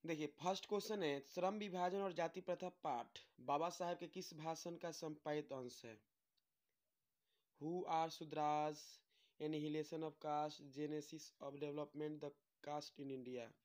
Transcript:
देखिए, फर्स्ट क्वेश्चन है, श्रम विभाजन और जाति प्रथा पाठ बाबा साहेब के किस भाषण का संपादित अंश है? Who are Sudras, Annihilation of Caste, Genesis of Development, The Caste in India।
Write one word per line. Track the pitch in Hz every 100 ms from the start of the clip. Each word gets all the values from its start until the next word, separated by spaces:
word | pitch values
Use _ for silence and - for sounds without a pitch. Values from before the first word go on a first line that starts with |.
| 165
देखिए, | 156 147
फर्स्ट | - 170 196 -
क्वेश्चन | 208 196 214
है, | 160 143
श्रम | 139 - 180
विभाजन | 214 208 180 180 196
और | 196
जाति | 165 165 185
प्रथा | 185 175 180
पाठ | - 160 123 117 - - -
बाबा | 127 143 170
साहेब | 175 175 175
के | 175
किस | 185 180
भाषण | 160 156 165 175 170
का | 170
संपादित | 151 160 151 156 151 151
अंश | 135 123 120 120
है? | 110 _ _ _ _ _ _ _ _ _ _ _ _ _ _ _ _
Who | 151 180
are | - 160 160
Sudras, | 156 160 151 151 151 151 151 - - _ _ _ _
Annihilation | 156 156 151 151 151 165
of | 160 151 156
Caste, | 147 151 151 147 135
Genesis | 151 151 147 156 - _
of | 139
Development, | 143 147 147 147 143 151 151
The | 147 - _ _ -
Caste | 147 147 -
in | 139
India। | 135 127 123 113 -